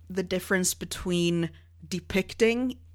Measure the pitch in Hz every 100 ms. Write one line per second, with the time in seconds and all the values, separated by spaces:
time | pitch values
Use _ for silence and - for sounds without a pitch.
0 | - 185 180 185 - 190 180 - 208 -
1 | 185 175 170 170 165 - - - 156 175
2 | - 190 185 - 226 240 254 247 -